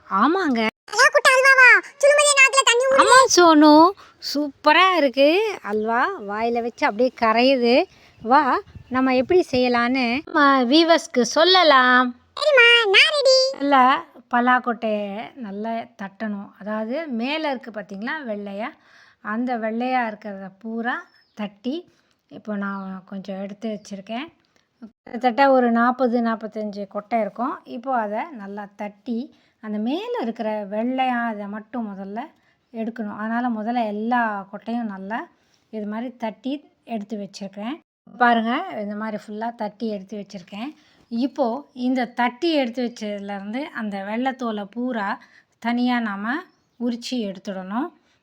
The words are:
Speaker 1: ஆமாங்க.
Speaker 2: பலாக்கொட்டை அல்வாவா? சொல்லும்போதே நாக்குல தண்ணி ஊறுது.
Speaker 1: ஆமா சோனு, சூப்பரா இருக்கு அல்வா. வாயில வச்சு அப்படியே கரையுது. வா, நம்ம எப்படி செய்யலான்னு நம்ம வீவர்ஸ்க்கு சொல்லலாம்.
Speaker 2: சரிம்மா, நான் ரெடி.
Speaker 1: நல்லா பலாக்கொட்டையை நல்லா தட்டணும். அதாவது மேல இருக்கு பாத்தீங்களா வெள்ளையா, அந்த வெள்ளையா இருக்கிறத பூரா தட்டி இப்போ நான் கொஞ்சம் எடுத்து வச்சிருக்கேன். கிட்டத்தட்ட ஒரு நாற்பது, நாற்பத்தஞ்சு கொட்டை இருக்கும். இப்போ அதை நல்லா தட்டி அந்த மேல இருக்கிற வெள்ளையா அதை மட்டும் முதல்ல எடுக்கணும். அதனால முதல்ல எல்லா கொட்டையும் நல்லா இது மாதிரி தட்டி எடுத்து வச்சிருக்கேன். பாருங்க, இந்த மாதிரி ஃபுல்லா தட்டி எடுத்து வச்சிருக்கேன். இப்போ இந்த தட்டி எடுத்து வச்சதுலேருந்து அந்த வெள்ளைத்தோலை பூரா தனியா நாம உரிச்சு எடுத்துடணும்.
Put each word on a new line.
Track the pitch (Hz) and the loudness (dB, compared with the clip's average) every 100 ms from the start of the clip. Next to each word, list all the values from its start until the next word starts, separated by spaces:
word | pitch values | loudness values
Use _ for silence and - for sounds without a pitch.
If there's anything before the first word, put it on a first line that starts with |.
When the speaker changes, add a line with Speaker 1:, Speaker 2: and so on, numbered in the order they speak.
| - | -4
Speaker 1:
ஆமாங்க. | 196 262 381 320 226 220 - - | 0 2 0 0 -2 -2 -6 -4
Speaker 2:
பலாக்கொட்டை | 427 587 554 571 | 2 2 4 4
அல்வாவா? | 523 539 523 494 403 - - | 6 6 8 8 6 2 2
சொல்லும்போதே | 554 587 587 554 | 4 4 4 6
நாக்குல | 539 539 | 6 4
தண்ணி | 494 480 539 | 4 2 4
ஊறுது. | 539 | 4
Speaker 1:
ஆமா | 392 508 523 359 | 6 6 6 6
சோனு, | 339 302 302 302 349 - - _ | 6 8 8 8 6 2 -12 _
சூப்பரா | - 277 294 - 302 320 381 349 | -8 -4 -6 -2 2 4 4 4
இருக்கு | 285 269 285 359 440 - | 2 4 4 4 0 -4
அல்வா. | 202 214 220 233 330 370 202 | -6 -4 -2 0 -2 -4 -8
வாயில | 214 233 233 | -4 -4 -4
வச்சு | 233 - 285 | -6 -4 -2
அப்படியே | 208 254 - | 0 -2 0
கரையுது. | 226 226 254 269 233 269 381 _ _ _ | 0 2 4 4 4 2 0 _ _ _
வா, | 220 277 262 349 - - - | 2 2 4 0 -4 -16 -8
நம்ம | 254 262 254 | -2 0 0
எப்படி | 247 359 - | 2 2 2
செய்யலான்னு | 254 247 240 240 262 240 254 - | 0 0 0 0 0 -2 -4 -2
நம்ம | 311 277 269 | 2 4 4
வீவர்ஸ்க்கு | 240 311 330 320 - 247 | 4 4 4 2 0 -2
சொல்லலாம். | 233 294 339 370 320 269 254 254 254 - _ - | 0 2 4 6 6 6 6 4 2 -4 _ -4
Speaker 2:
சரிம்மா, | 587 539 466 466 415 | 2 6 8 6 6
நான் | 427 622 | 4 4
ரெடி. | 587 523 523 523 539 | 4 2 4 2 -2
Speaker 1:
நல்லா | 285 269 254 311 339 - _ | 2 4 4 2 -4 -20 _
பலாக்கொட்டையை | 240 247 254 247 220 220 208 202 202 247 | -2 2 2 0 -4 -4 -4 -6 -10 -14
நல்லா | 277 208 202 220 | -14 -12 -10 -8
தட்டணும். | 226 240 - 196 196 220 202 - - | -8 -10 -14 -16 -10 -10 -8 -12 -14
அதாவது | 196 214 220 285 320 | -8 -6 -6 -8 -6
மேல | 226 247 311 302 | -6 -4 -4 -4
இருக்கு | 247 233 | -6 -10
பாத்தீங்களா | 208 185 196 240 311 247 | -14 -14 -10 -10 -8 -8
வெள்ளையா, | 208 202 196 262 - _ _ _ _ | -10 -10 -10 -12 -14 _ _ _ _
அந்த | 214 226 254 233 | -8 -6 -4 -4
வெள்ளையா | 220 226 254 254 226 | -4 -4 -2 -2 -4
இருக்கிறத | 208 214 196 190 190 | -8 -14 -14 -16 -16
பூரா | 226 226 233 320 349 _ _ | -12 -8 -6 -8 -10 _ _
தட்டி | - 202 - 247 330 - _ _ _ _ | -12 -12 -10 -8 -8 -10 _ _ _ _
இப்போ | - 214 202 | -16 -10 -8
நான் | 202 196 190 190 185 | -8 -8 -12 -14 -14
கொஞ்சம் | 196 190 190 | -14 -12 -12
எடுத்து | 196 202 226 | -12 -10 -10
வச்சிருக்கேன். | 208 - 196 196 226 339 _ _ _ _ _ | -10 -12 -16 -12 -12 -12 _ _ _ _ _
கிட்டத்தட்ட | 220 _ - 233 247 220 277 | -20 _ -14 -4 0 2 4
ஒரு | 262 240 | 4 4
நாற்பது, | 233 240 247 247 240 | 2 2 0 0 0
நாற்பத்தஞ்சு | 226 214 220 220 214 202 196 | -2 -4 -8 -10 -10 -10 -10
கொட்டை | - - 233 | -12 -6 -4
இருக்கும். | 202 220 262 - | -4 -6 -8 -8
இப்போ | 277 254 262 247 | -12 -12 -6 -4
அதை | 208 220 339 | -4 -6 -8
நல்லா | 240 196 202 202 - | -12 -14 -14 -14 -12
தட்டி | 208 208 - 226 294 _ _ _ | -14 -12 -10 -8 -10 _ _ _
அந்த | 220 208 | -10 -6
மேல | 226 339 466 480 | -4 -6 -6 -6
இருக்கிற | 233 226 214 214 | -6 -6 -6 -6
வெள்ளையா | 196 214 247 262 254 240 233 | -6 -6 -4 -2 -2 -2 -4
அதை | 208 202 | -6 -10
மட்டும் | 214 208 247 214 | -12 -10 -10 -10
முதல்ல | 196 196 214 320 _ _ _ _ | -10 -12 -12 -14 _ _ _ _
எடுக்கணும். | 226 220 233 208 202 | -10 -8 -8 -10 -8
அதனால | 220 233 247 | -6 -4 -4
முதல்ல | 220 214 247 214 | -4 -4 -4 -4
எல்லா | 208 226 247 226 202 190 | -4 -2 -2 -2 -4 -10
கொட்டையும் | 202 - 240 226 | -14 -8 -8 -8
நல்லா | 190 196 240 349 _ _ _ _ | -10 -10 -10 -10 _ _ _ _
இது | 220 208 | -10 -8
மாதிரி | 214 247 240 | -8 -10 -10
தட்டி | 220 214 254 294 - _ | -10 -8 -8 -8 -10 _
எடுத்து | - 226 202 208 | -12 -10 -8 -10
வச்சிருக்கேன். | 196 - 196 202 220 330 _ _ _ 233 | -10 -14 -14 -12 -12 -12 _ _ _ 0
பாருங்க, | 240 233 226 277 370 254 | 4 4 0 -4 -6 -8
இந்த | 208 208 | -8 -8
மாதிரி | 220 208 220 | -10 -10 -12
ஃபுல்லா | 214 233 233 | -10 -10 -8
தட்டி | 208 208 220 | -10 -8 -8
எடுத்து | 202 190 208 | -8 -10 -14
வச்சிருக்கேன். | 196 196 - 202 277 - _ _ _ | -14 -18 -16 -14 -12 -14 _ _ _
இப்போ | 233 277 302 240 254 - | -4 -4 -2 -2 -4 -10
இந்த | 247 247 254 240 | -6 -2 -2 -2
தட்டி | - 240 240 339 | -2 -2 -2 -2
எடுத்து | 302 240 247 | 0 -2 -4
வச்சதுலேருந்து | 240 233 214 202 202 202 202 247 | -8 -8 -10 -10 -10 -10 -10 -10
அந்த | 311 247 214 196 | -10 -10 -8 -8
வெள்ளைத்தோலை | 196 226 262 262 233 214 | -6 -4 -4 -4 -6 -6
பூரா | 196 240 254 233 196 247 _ _ _ _ | -8 -8 -6 -4 -6 -8 _ _ _ _
தனியா | 233 240 247 240 | -4 -2 0 -2
நாம | 226 196 220 311 370 _ _ - 240 | -4 -6 -6 -8 -10 _ _ -8 -6
உரிச்சு | 240 - 254 | -6 -6 -6
எடுத்துடணும். | 202 185 214 190 185 226 349 - _ _ | -6 -8 -12 -12 -8 -6 -6 -10 _ _